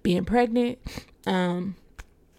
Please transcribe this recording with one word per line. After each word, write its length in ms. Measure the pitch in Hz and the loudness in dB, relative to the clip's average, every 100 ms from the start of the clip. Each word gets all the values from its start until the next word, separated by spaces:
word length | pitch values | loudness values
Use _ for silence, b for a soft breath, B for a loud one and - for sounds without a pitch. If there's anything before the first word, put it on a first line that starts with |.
being 240 | - 180 - | 0 0 2
pregnant. 540 | 233 247 233 240 254 - B B - - | 2 4 2 0 -4 -12 B B -10 -2
Um, 480 | 277 269 180 185 175 - - - _ _ | 0 0 -2 -4 -10 -16 -20 -20 _ _